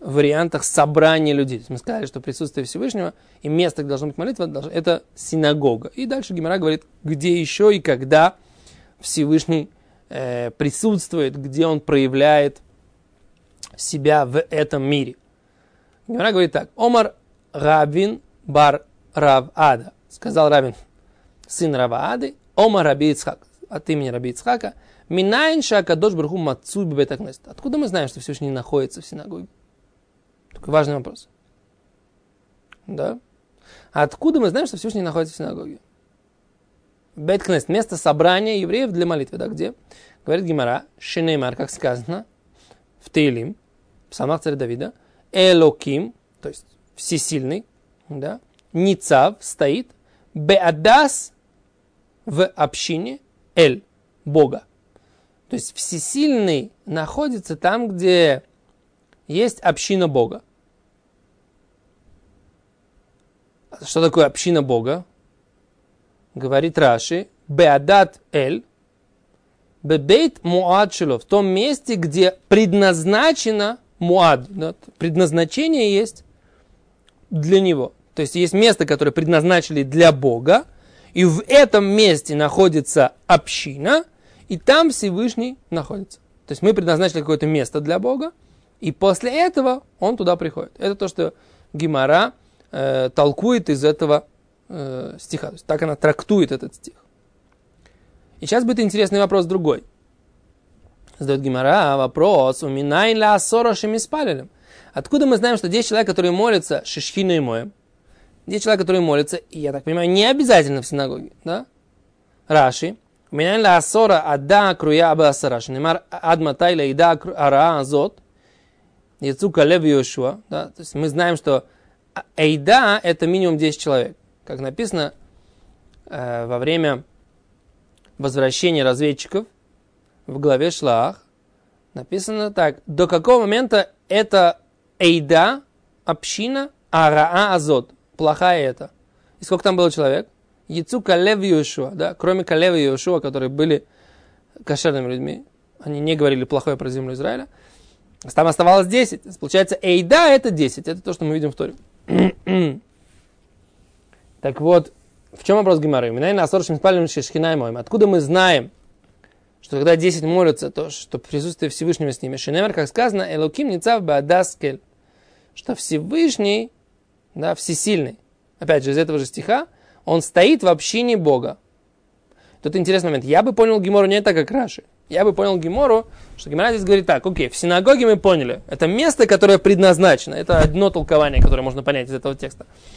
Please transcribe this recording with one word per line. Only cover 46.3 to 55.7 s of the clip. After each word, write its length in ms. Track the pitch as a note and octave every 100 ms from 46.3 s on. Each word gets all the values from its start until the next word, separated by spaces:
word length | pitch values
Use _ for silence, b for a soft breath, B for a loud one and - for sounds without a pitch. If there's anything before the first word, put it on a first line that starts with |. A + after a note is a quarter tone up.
| _
то 80 | -
есть 160 | - _ _ _ -
"Всесильный", 720 | - E3 - D3+ C3 F#3 - _ _ _ _
да, 300 | D3 D3 A#3 _ _ _
Ницав 640 | E3 F#3+ F#3 - C3+ D#3 G#3+
стоит, 500 | - - C#3+ G3 - _ _ _ _
"Беадас" 1000 | D#3 D3+ G3 F3 D#3 E3 C4+ C#4+ - - _ _ _ _ _ _ _ _ _ -
в 200 | C#3+ F#3
общине, 720 | - D3 - - E3 A3+ C#4 _ _ _
Эль, 300 | - D3+ A2 _ _ _ _
Бога. 400 | D3 D#3 C3+ - _ _ _ _ _ _ _ _ -
То 60 | B3
есть 200 | -